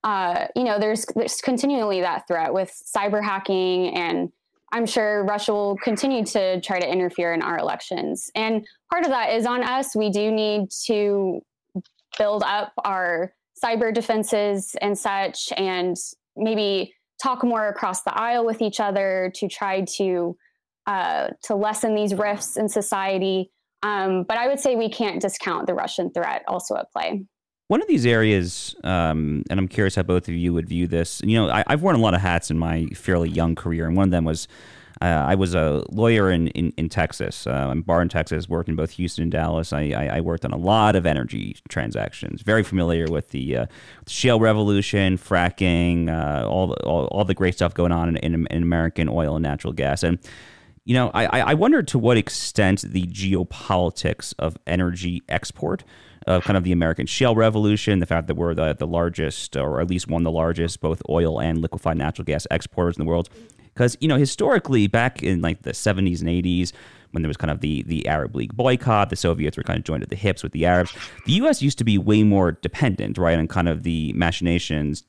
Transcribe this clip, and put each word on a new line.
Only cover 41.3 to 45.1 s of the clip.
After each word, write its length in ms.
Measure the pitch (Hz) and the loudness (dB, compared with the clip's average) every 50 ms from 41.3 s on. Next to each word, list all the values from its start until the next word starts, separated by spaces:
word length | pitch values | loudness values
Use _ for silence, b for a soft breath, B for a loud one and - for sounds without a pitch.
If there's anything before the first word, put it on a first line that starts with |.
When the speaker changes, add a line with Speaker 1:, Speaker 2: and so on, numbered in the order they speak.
| - 53 50 - - - _ | -4 -6 -6 -8 -10 -12 _
Speaker 2:
transactions, 760 | - - 80 64 55 52 53 50 50 - - - - - - | -8 -6 -6 -4 -4 -4 -4 -6 -6 -8 -10 -10 -10 -10 -6
very 220 | - 104 107 110 101 | -2 2 2 2 2
familiar 440 | - 95 95 87 85 85 82 82 | 2 0 0 2 2 2 0 0
with 240 | 78 80 76 71 _ | 0 -2 -4 -4 _
the, 260 | - 69 65 69 64 | -6 -6 -4 -2 -2
uh, 80 | 62 58 - B B B B B B B | -2 -2 -4 B B B B B B B
shale 320 | - - - - 127 120 113 | -10 -6 0 2 4 4 6
revolution, 760 | 113 110 107 107 107 104 101 98 92 - - 101 98 95 | 6 4 4 4 4 4 2 2 2 2 2 2 4 4